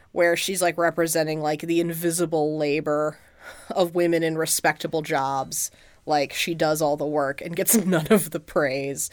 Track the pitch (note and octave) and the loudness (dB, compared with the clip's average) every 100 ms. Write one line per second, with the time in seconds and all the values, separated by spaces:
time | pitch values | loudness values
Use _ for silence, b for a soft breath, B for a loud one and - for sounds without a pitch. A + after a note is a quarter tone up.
0 | b - E3+ E3+ - F#3+ F3 E3 E3+ E3 | b 2 2 2 -2 0 0 2 0 2
1 | E3 E3 D#3 D#3 D3+ D3+ E3 E3+ E3+ E3 | 0 2 0 -2 -2 -2 0 0 0 -2
2 | E3+ E3 E3+ E3 D3+ D#3 D3 D3+ D3+ D3 | -2 0 0 0 0 0 0 0 0 0
3 | D3+ - B B B B B - F3 F3 | 0 -4 B B B B B 0 0 2
4 | E3+ E3+ E3 D#3+ D#3+ - D#3+ D3+ D#3+ D#3+ | 2 2 0 -2 -2 0 0 0 -2 -4
5 | D3+ D3 C3+ C3+ C3+ - - b b b | -2 -2 0 -2 -4 -6 -8 b b b
6 | - D3+ C#3 - - D#3+ D#3+ D#3 D3+ D3+ | 0 0 0 -2 -4 0 0 2 0 0
7 | D3+ D3 C3+ C#3 E3+ E3+ F#3 A3+ F#3 F3 | 0 0 0 -4 -6 -4 2 2 2 0
8 | D#3 G#3+ - E3+ - F#3 C#3+ C3+ C#3 D3 | 4 2 2 -8 -4 0 0 -2 -4 -6
9 | - | -8